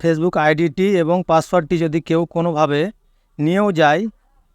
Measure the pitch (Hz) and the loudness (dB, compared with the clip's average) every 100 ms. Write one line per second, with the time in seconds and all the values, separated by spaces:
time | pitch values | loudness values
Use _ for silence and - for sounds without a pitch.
0 | 165 156 175 165 151 156 170 160 190 190 | -2 0 -2 0 0 0 -2 0 0 0
1 | 160 185 170 160 - 180 151 165 165 156 | 0 -2 0 0 2 -2 0 -2 -2 -4
2 | - 165 170 170 170 151 151 143 190 - | -2 -2 -2 -4 -2 0 0 0 -4 -8
3 | _ _ _ - 156 190 208 165 151 160 | _ _ _ -4 -2 0 0 2 2 2
4 | 220 - _ _ _ | -2 -10 _ _ _